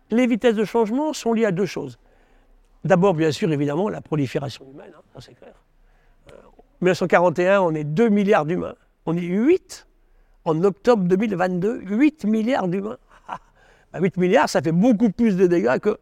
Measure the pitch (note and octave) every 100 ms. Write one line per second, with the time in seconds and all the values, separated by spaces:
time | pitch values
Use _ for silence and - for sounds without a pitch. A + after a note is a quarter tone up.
0 | - A3+ B3 A#3+ B3 G#3+ G3+ A#3 G#3 B3+
1 | D#4 C#4 A#3 A3 A3 E3+ F3 - C#3 A#2+
2 | _ _ _ _ _ _ _ _ D3+ F3+
3 | G3 D#3 D#3+ - F#3+ C#3+ D3 D3 G#3 D#3+
4 | - D3+ C3+ D3+ C3+ - C3+ D3 - D#3+
5 | _ C#3+ - B2 - - _ _ _ _
6 | _ _ - - - _ _ - F3+ F3
7 | F3 F#3+ F3+ D#3+ F3+ G3+ F3 D#3 D3 D#3
8 | A#3 G#3 G3 G3+ D3+ F3 - - _ _
9 | - E3+ F3 G3 C4+ F#4 _ - _ _
10 | _ _ _ _ E3+ D#3 G3 - A#3+ A3+
11 | F3+ F#3 A#3 E3+ F#3 F3+ G3+ B3+ F#3 G#3
12 | D4+ - G#3 A3 A3 C4+ F#3 F#3+ G#3 -
13 | _ - - - _ _ _ _ _ C#3+
14 | F#3 F3+ F3+ B3 C4+ F#3+ B2+ E3+ B3 G3
15 | A#3 - A#3 F3+ F3+ E3+ G#3+ B3+ G#3 -